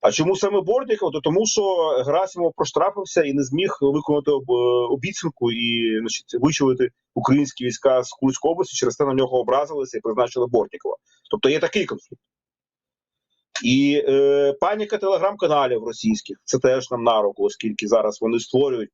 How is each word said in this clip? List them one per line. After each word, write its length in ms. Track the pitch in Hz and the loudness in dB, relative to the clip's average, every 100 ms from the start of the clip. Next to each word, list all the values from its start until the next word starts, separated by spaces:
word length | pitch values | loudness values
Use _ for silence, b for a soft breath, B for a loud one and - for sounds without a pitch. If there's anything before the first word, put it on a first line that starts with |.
А 100 | - | 2
чому 240 | - 160 190 | 2 2 2
саме 260 | 202 202 | 2 0
Бортніков? 500 | 170 240 262 220 180 | 2 0 0 -2 -2
То 100 | 147 | -2
тому, 240 | 151 170 220 | 0 0 0
що 180 | - 196 180 160 131 127 | 0 0 0 0 0 0
Герасимов 480 | 151 190 180 170 - | 0 -2 -2 -4 -2
проштрафився 680 | 151 - 180 196 190 - | -2 0 0 -2 -4 0
і 100 | 151 | 0
не 100 | 139 | 0
зміг 340 | 131 143 196 - | -2 -2 -2 0
виконати 500 | 139 143 147 147 143 | 0 0 0 0 2
об-, 200 | 143 131 | -2 0
е, 20 | 123 123 123 120 | 2 2 2 0
обіцянку 580 | 139 160 196 165 - 120 | -2 -4 -6 -8 -2 -2
і, 480 | 113 117 117 113 110 | 0 -2 0 0 -2
значить, 260 | 113 - - 120 | -4 -8 -6 -2
вичавити 480 | 135 160 139 127 123 _ _ - | 0 2 0 2 0 _ _ -6
українські 500 | - 135 143 - 123 | 2 2 2 -2 -6
війська 380 | 117 139 127 | 0 2 2
з 60 | 123 | 0
Курської 420 | - 135 127 156 | -2 -2 0 -2
області, 240 | 170 127 - | 0 -2 0
через 200 | 113 113 | -2 0
те 100 | 143 | 0
на 80 | |
нього 260 | 131 131 127 | 0 0 0
образилися 580 | 107 135 147 151 131 113 | 0 0 0 -4 -6 -6
і 40 | |
призначили 460 | 113 110 117 127 123 | -4 -2 -2 0 0
Бортнікова. 480 | 117 101 - - - _ b b | 0 -2 -6 -10 -10 _ b b
Тобто 180 | 107 131 | 0 2
є 100 | 156 | 2
такий 260 | 247 214 180 | 0 -2 -4
конфлікт. 360 | - _ - _ _ _ _ _ _ _ _ _ _ _ _ _ - | -6 _ -20 _ _ _ _ _ _ _ _ _ _ _ _ _ -6
І, 400 | 117 131 139 143 143 | 0 2 2 2 2
е, 460 | 135 139 143 143 | 2 4 4 2
паніка 440 | 139 175 214 208 208 | 0 -2 -2 -4 -2
Telegram-каналів 880 | 196 185 185 208 170 151 131 120 | 0 0 0 0 0 2 2 -2
російських, 540 | 117 113 113 107 - - | -4 -4 -2 -2 -4 -16
це 160 | - 131 | -4 0
теж 320 | 131 131 123 | 2 0 -2
нам 120 | 120 | -2
на 180 | 117 110 | 2 2
руку, 220 | 104 101 | 2 0
оскільки 440 | 101 - 113 107 104 | -2 -2 -6 -4 0
зараз 300 | 113 107 104 | 2 2 -2
вони 180 | 113 117 | -2 -2
створюють 500 | 113 127 139 123 104 | 0 2 2 0 -6